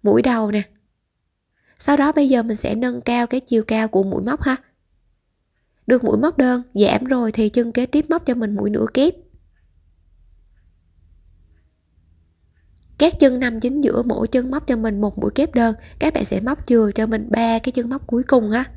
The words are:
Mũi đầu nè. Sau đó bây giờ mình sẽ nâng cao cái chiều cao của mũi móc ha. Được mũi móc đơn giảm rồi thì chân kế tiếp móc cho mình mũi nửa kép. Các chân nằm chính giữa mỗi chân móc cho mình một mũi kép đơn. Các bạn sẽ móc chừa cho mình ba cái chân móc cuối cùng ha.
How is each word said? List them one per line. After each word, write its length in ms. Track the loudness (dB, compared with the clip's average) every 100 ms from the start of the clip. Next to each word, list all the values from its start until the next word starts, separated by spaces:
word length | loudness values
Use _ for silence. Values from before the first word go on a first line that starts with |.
Mũi 200 | 4 2
đầu 280 | 2 0 -2
nè. 120 | -4 -6 _ _ _ _ _ _ _ _ _ _ _
Sau 180 | 0 2
đó 160 | 2
bây 160 | 2 2
giờ 140 | 2
mình 140 | 0 -4
sẽ 180 | -4
nâng 260 | -2 -4 -4
cao 260 | -2 -2 -2
cái 140 | -4
chiều 240 | 0 -2
cao 240 | 0 -2 0
của 140 | 0
mũi 200 | 0 -2
móc 200 | -4 -2
ha. 140 | -2 -4 _ _ _ _ _ _ _ _ _ _ _ _ 0
Được 180 | 2
mũi 140 | 2 2
móc 200 | 0 2
đơn 240 | 2 0 -4
giảm 300 | 0 2 2
rồi 280 | 0 0 0
thì 160 | 0 0
chân 240 | 0 0
kế 140 | -2 0
tiếp 200 | -2 0
móc 180 | -2 -2
cho 80 |
mình 200 | -2 -2
mũi 160 | -2 -2
nửa 160 | -2 0
kép. 200 | 2 0 0 -20 _ _ _ _ _ _ _ _ _ _ _ _ _ _ _ _ _ _ _ _ _ _ _ _ _ _ _ _ _ _ _ _ _ _ _ _ 0
Các 140 | 0 6
chân 200 | 4 4
nằm 220 | -4 -2
chính 200 | -4 0
giữa 220 | 0 0
mỗi 260 | -2 -2 0
chân 220 | -2 -2
móc 160 | -6 -2
cho 100 | -2
mình 240 | -2 -2
một 180 | -4 -2
mũi 120 | -4
kép 200 | -2 0
đơn. 200 | 2 0 -2 -12 -4
Các 160 | -2
bạn 100 | -2
sẽ 160 | -2 -4
móc 260 | -4 -6 2
chừa 240 | 2 4
cho 120 | 0 -2
mình 200 | -2 -2
ba 280 | 0 2 0
cái 140 | -2
chân 160 | -4 -4
móc 180 | -6 -4
cuối 160 | -4
cùng 280 | 2 2 4
ha. 140 | -2 -4